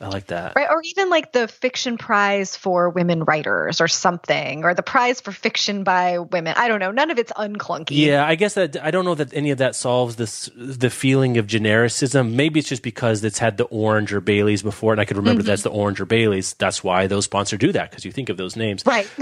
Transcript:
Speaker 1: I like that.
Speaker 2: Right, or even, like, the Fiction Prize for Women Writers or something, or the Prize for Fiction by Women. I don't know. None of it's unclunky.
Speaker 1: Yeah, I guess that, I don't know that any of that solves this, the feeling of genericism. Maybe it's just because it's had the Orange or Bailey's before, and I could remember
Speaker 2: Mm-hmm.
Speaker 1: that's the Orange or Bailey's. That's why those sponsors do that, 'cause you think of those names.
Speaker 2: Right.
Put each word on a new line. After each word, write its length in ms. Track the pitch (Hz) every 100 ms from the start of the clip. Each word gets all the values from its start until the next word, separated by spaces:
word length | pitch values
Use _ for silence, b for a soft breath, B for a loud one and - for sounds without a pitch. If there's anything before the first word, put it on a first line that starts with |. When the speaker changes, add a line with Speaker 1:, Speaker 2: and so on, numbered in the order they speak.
Speaker 1:
I 60 | 101
like 200 | 98 -
that. 280 | 85 85 277
Speaker 2:
Right, 120 | 285
or 140 | 320
even, 280 | 330 370 370
like, 200 | 330 -
the 160 | 247 220
Fiction 480 | - 254 - 254 233
Prize 600 | - 202 202 202 190 -
for 340 | 190 175 175
Women 340 | 175 175 165
Writers 560 | 151 151 98 90 78 165
or 80 | 165
something, 760 | - 185 170 - 143 135 147 170
or 80 |
the 80 | 180
Prize 400 | - 269 247 254
for 100 | 202
Fiction 520 | 185 220 - - 202
by 340 | 190 180 180 175
Women. 380 | 170 180 160 156
I 120 | 240
don't 100 | 208
know. 100 | 185
None 220 | 226 311
of 80 | 240
it's 120 | 453
unclunky. 580 | - 208 208 - 147 156
Speaker 1:
Yeah, 340 | 143 147 143 151
I 80 |
guess 220 | 165 208 196
that, 280 | 160 165
I 60 | 156
don't 160 | 180 180
know 80 |
that 180 | 165 135
any 200 | 151 147
of 80 | 131
that 160 | 127 -
solves 400 | 131 123 120 117
this, 340 | 113 - - 120
the 340 | 127 127 123
feeling 480 | - 135 135 131 117
of 80 | 104
genericism. 880 | 110 107 113 120 - 131 139 117 120
Maybe 240 | 156 156
it's 80 | -
just 140 | 127
because 420 | 120 - 117 107
it's 140 | 107 -
had 200 | 113 101
the 80 | -
Orange 460 | 110 110 107 104
or 100 | 101
Bailey's 420 | 95 104 104 101
before, 280 | 104 - 110
and 80 | 107
I 60 | 101
could 120 | 101
remember 260 | 107 117
Speaker 2:
Mm-hmm. 40 | 104
Speaker 1:
that's 140 | 98
the 60 | -
Orange 320 | 104 104 98
or 40 | 92
Bailey's. 500 | 113 107 95 - -
That's 280 | 98 -
why 220 | 95 92 95
those 200 | 101 -
sponsors 340 | 98 98 104
do 120 | 156
that, 180 | 131 82
'cause 120 | -
you 80 | 92
think 180 | 135 117
of 80 | 90
those 180 | 92 113
names. 280 | 110 98 262
Speaker 2:
Right. 200 | 233 202 -